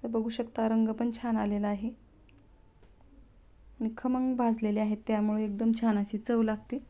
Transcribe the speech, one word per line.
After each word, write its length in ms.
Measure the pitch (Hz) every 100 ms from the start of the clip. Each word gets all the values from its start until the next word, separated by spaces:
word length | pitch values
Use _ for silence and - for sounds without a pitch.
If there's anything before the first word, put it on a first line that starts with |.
तर 60 | 233
बघू 200 | 226 226
शकता, 400 | 226 233 - 226
रंग 200 | 226 220
पण 200 | 220 240
छान 240 | 226 240 226
आलेला 320 | 208 208 208
आहे 200 | 202 226 247 - - - - - - - _ - - - - - - - - - -
आणि 80 | 226 226
खमंग 380 | 254 254 254 247
भाजलेले 440 | 233 226 214 208
आहेत, 160 | 214 214 -
त्यामुळे 380 | 214 214 214
एकदम 280 | 214 202 226 226
छान 180 | 226 208
अशी 200 | 202 214
चव 240 | 214 233
लागते. 360 | 220 214 - 262 -